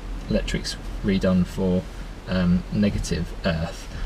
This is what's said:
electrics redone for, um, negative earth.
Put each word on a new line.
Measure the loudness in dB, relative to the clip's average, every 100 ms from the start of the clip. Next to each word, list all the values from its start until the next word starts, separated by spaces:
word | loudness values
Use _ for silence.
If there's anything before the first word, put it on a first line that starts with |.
| -8 -6 0
electrics | 0 0 -4 -4 -8 -8 -2
redone | 2 2 4 4
for, | 2 2 2 2 0 -8 -12 -10 -2
um, | 2 4 4 2
negative | 2 2 2 0 -2 -2 -2
earth. | 0 0 -2 -6 -8 -6